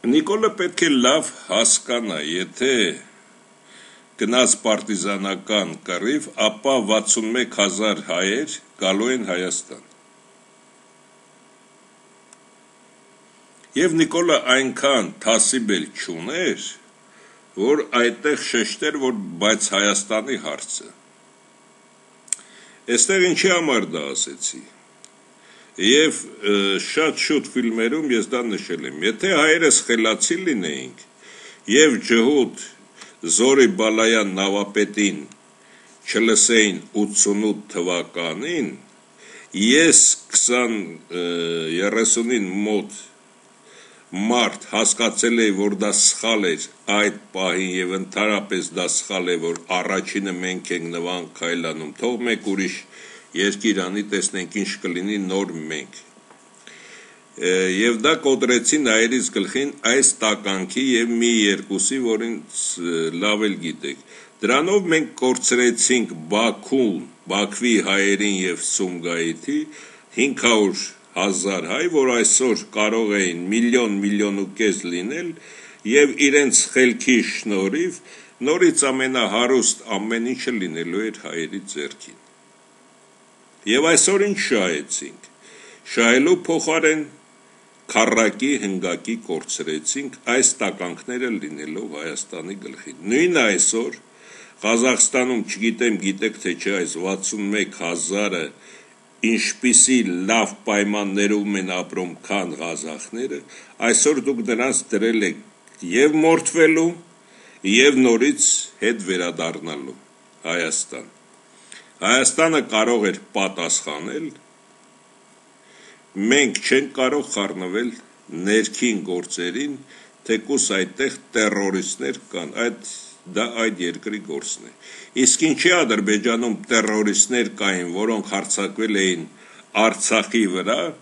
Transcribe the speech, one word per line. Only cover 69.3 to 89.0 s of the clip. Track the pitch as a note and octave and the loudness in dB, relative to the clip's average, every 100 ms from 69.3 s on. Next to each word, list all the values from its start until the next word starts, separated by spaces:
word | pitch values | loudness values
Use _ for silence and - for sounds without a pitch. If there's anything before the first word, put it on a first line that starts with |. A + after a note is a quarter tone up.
| D#2+ - D3 D3+ - - - - | -4 -4 -4 -4 -14 -20 -20 -10
հինգ | - C3+ B2+ | 0 0 2
հարյուր | A#2+ A2 G2+ - - - _ | 2 4 2 0 -10 -14 _
հազար | F2 G2 F2 F#2+ F#2 D#2+ | -2 -2 0 -2 -2 -4
հայ, | A#2 F3 | -2 0
որ | D#3 C3 | 2 4
այսօր | A#2+ G#2+ - B2+ G#2 - | 4 4 4 2 0 -4
կարող | A2 G#2+ A2+ G#2+ | -2 0 2 0
էին | G2+ F#2 E2+ F2+ | 2 0 -2 -2
միլիոն, | A2+ A#2+ B2 A2+ G2 | 2 4 2 2 0
միլիոն | G2+ G#2 G#2 G2 | 0 0 0 -2
ու | F#2+ | -6
կես | - G#2+ F#2 | 0 0 0
լինել, | F2 F2 G2+ D3+ F3 E3 - - - - | -4 -6 -6 -6 -8 -12 -18 -20 -20 -12
և | G#2 C3+ D3 - | 2 4 4 4
իրենց | C#3+ C#3+ C#3 - - | 4 4 4 2 2
խելքի | C3 B2+ A2 - A#2+ | 4 4 2 2 2
շնորհիվ | - - A2 G2+ F#2+ D3 F3+ - - - - _ | 2 -6 -4 -2 0 -2 -4 -6 -20 -20 -20 _
նորից | B2+ F3 F3 - | -2 4 4 4
ամենահարուստ | C#3 C3 C3 C3 G#2+ G#2+ B2 C3 G#2+ - A#2 | 0 0 0 0 0 2 4 4 2 -2 -6
ամեն | G2 G#2+ A2+ A#2+ | -4 -2 -2 -2
ինչը | B2+ - A#2 | -4 -4 -4
լինելու | F2+ D#2+ E2+ F#2 A2 | -4 -6 -4 -4 -4
էր | G#2+ | -8
հայերի | D#2 E2 D#2 G2 F#2 | -10 -8 -6 -8 -10
ձեռքին։ | D2 C#2+ - - A1+ _ _ _ _ _ _ _ _ _ _ _ _ _ _ G#2 | -10 -10 -12 -20 -20 _ _ _ _ _ _ _ _ _ _ _ _ _ _ 0
Եվ | B2 D#3+ | 2 4
այսօր | D#3+ - G3 | 4 4 2
ինչ | G3+ G3 | 2 0
շահեցինք։ | - A2+ F#2 D#2 C#2+ - C#2 - - _ - - - - | 0 2 2 -2 -6 -10 -10 -16 -20 _ -20 -20 -20 -20
Շահելու | - - A#2 B2+ D3+ F3+ | -6 2 4 6 6 2
փոխարեն | - E3 D#3+ E3 D#3+ D#3 D3 - _ _ _ _ _ _ - | 2 -2 0 2 2 0 -4 -14 _ _ _ _ _ _ -2
քառակի, | A2 G#2+ A2 A2 G#2 C3 C3 | 2 2 4 2 0 -2 0
հնգակի | G#2 F#2+ F2+ E2 | -2 -4 -4 -6